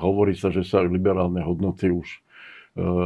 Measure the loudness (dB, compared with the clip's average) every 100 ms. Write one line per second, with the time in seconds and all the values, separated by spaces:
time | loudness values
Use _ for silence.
0 | -2 2 2 0 0 -2 0 2 2 2
1 | 2 2 0 -2 -2 -2 -2 0 0 0
2 | -4 -18 _ -20 -20 -20 -16 -6 -2 0